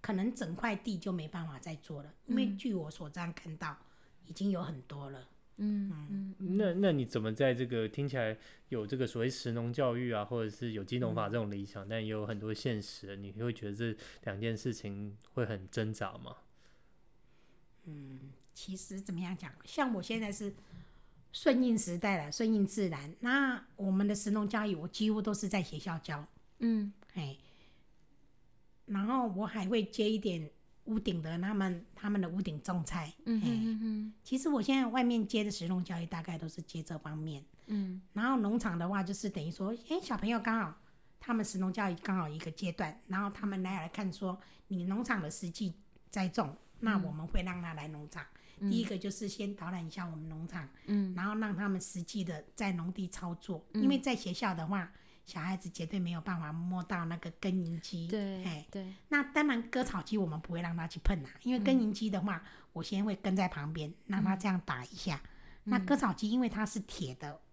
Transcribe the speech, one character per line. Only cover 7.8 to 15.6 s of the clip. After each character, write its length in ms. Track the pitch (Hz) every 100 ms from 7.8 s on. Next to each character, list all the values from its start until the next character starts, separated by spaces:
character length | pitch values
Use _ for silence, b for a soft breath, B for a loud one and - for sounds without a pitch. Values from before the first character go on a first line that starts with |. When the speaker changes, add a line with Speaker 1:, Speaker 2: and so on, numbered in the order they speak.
| 110
Speaker 3:
听 180 | - 143
起 80 | 131
来 220 | 110 110 B B -
有 160 | 123 104
这 100 | 131
个 100 | 123
所 160 | 120
谓 60 | 120
食 240 | 131 120
农 200 | 117 117
教 240 | 120 131 120
育 160 | 123
啊， 100 | 110
或 200 | 101 120
者 60 | 110
是 240 | 104 120
有 100 | 107
机 160 | 98 123
农 160 | 117 110
法 120 | 104
这 60 | 117
种 140 | 107
理 160 | 101 98
想， 180 | 104 101
Speaker 1:
嗯。 40 |
Speaker 3:
但 100 | 113
也 120 | 110
有 160 | 107 107
很 120 | 107
多 140 | 107
现 260 | 107 131 110
实， 380 | 98 - 98 98
你 140 | 101
会 200 | 98 120
觉 200 | 113 104
得 40 | 101
这 220 | 117 107 B B -
两 140 | 101
件 160 | 113 113
事 160 | 127
情 460 | 110 107 101 104 101 -
会 100 | -
很 240 | 110 104